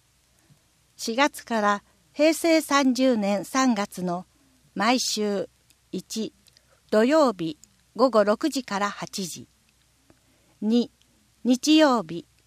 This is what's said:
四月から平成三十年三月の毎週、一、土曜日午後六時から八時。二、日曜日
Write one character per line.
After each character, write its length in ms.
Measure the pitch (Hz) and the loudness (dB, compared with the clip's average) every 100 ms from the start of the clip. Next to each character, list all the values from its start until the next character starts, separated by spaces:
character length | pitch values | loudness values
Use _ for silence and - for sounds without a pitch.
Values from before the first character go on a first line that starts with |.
| _ _ _ _ _ _ _ _ _ _ | _ _ _ _ _ _ _ _ _ _
四 180 | - 226 | -6 0
月 300 | 285 - - | 0 -2 -6
か 160 | 226 | -2
ら 220 | 208 202 - _ _ | 0 -2 -6 _ _
平 220 | - 302 | 0 2
成 260 | 311 339 320 | 2 2 2
三 360 | - 277 262 247 | 2 2 2 2
十 220 | 262 226 | 2 2
年 280 | 196 202 170 | 0 -4 -2
三 300 | 254 262 208 | 0 2 0
月 280 | 202 - | -2 -6
の 220 | 180 175 - _ _ _ _ | -6 -6 -10 _ _ _ _
毎 260 | 190 214 254 | -4 0 0
週、 480 | - 220 208 202 - _ _ _ _ | -2 -4 -4 -4 -8 _ _ _ _
一、 420 | 185 - 220 214 - _ _ _ _ _ | -14 -10 -10 -10 -12 _ _ _ _ _
土 120 | 214 | 2
曜 300 | 240 320 269 | 4 4 2
日 240 | 185 165 - _ _ _ - | 0 -8 -10 _ _ _ -2
午 140 | 254 | 2
後 140 | 220 | 4
六 260 | 202 220 320 | 2 0 -2
時 140 | 269 | -6
か 160 | - 196 | -6 -6
ら 100 | 202 | -6
八 380 | - 170 - 180 | -6 -12 -10 -10
時。 220 | 131 113 _ _ _ _ _ _ _ _ _ _ _ | -12 -20 _ _ _ _ _ _ _ _ _ _ _
二、 300 | 208 240 226 _ _ _ _ _ | -2 0 -2 _ _ _ _ _
日 340 | 226 247 294 311 | -2 0 4 4
曜 260 | 302 240 | 6 2
日 220 | 160 165 - _ | -2 -12 -14 _